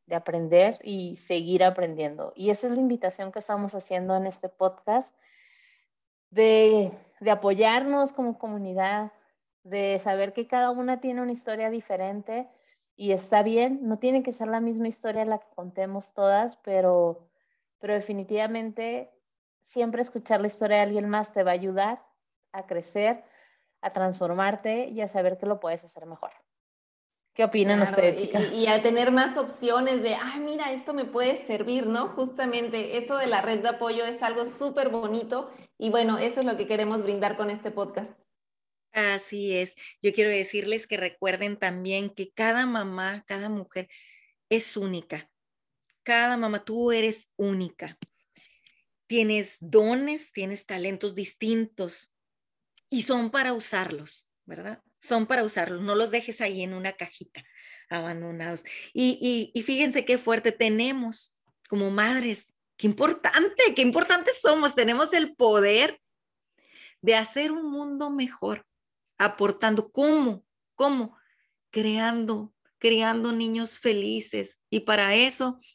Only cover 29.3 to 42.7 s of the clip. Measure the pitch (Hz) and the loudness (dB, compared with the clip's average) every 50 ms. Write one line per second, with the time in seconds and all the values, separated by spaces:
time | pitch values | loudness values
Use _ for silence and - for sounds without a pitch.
29.3 | - 302 262 262 - - 247 240 233 247 262 262 262 240 214 226 208 - 240 254 | 0 -2 -4 -4 -6 -4 0 0 2 2 2 2 0 0 0 -2 -2 -2 -4 -6
30.3 | 277 294 294 302 302 302 294 269 262 262 - 302 285 277 262 269 - 240 247 254 | -8 -8 -6 -6 -6 -6 -6 -6 -6 -8 -8 -6 -6 -4 -4 -4 -2 0 0 0
31.3 | 277 - - - 220 208 208 233 247 262 233 220 226 240 269 - - 269 262 254 | 0 -2 -4 -4 -4 -4 -2 -2 -2 -2 0 0 0 -2 -2 -4 -4 -4 -4 -4
32.3 | - - 262 247 233 240 240 226 226 220 208 - - 240 240 254 277 277 269 247 | -4 -4 -2 -2 -2 -2 -2 -4 -4 -6 -4 -4 -4 -6 -4 -4 -2 -2 0 0
33.3 | 220 196 196 226 226 202 202 240 233 - 240 233 220 226 233 233 240 - 254 226 | 0 0 2 0 -2 0 0 -2 -2 -2 -2 -4 -2 -2 -4 -4 -4 -4 -4 -4
34.3 | 233 233 233 247 - - 277 285 277 285 269 247 220 233 226 208 220 233 220 226 | -2 -2 -4 -6 -6 -6 -6 -4 -2 -2 -2 0 -2 -2 -2 -4 -4 -4 -4 -4
35.3 | 247 262 - - - - - - _ - 220 220 208 233 226 220 220 - - 240 | -6 -6 -6 -8 -14 -20 -20 -20 _ -6 -2 0 2 2 2 2 2 0 0 -2
36.3 | 240 269 262 247 - 208 202 - 214 214 214 208 220 220 202 202 202 202 202 202 | 0 0 -2 -2 -2 -2 -2 -2 -2 -2 0 -2 -2 -2 -2 -2 -2 0 -2 -2
37.3 | - - 214 208 208 214 - 208 214 208 196 196 - 196 214 - - _ _ _ | -2 -2 -4 -4 -6 -6 -8 -8 -6 -6 -6 -6 -6 -8 -10 -10 -12 _ _ _
38.3 | _ _ _ _ _ _ _ _ _ _ _ _ - 220 208 202 196 196 196 - | _ _ _ _ _ _ _ _ _ _ _ _ -2 0 0 0 0 -2 -4 -8
39.3 | 208 202 202 196 185 180 185 185 - - - - - _ - 202 196 208 208 214 | -8 -6 -4 -2 0 0 -2 -4 -8 -14 -20 -20 -10 _ -2 0 2 2 2 2
40.3 | 208 196 190 196 - 208 202 208 220 226 220 - 214 196 185 175 - _ 196 190 | 2 0 -2 -2 -4 -4 -4 -2 -4 -4 -4 -6 -6 -4 -4 -6 -6 _ -2 -2
41.3 | 185 185 202 208 208 202 196 180 180 180 185 190 190 196 202 196 202 - 190 196 | -2 -2 -4 -6 -4 -4 -4 -4 -4 -4 -4 -4 -4 -4 -4 -6 -8 -10 -10 -8
42.3 | - - 220 226 226 247 254 247 | -4 -2 0 0 2 0 0 0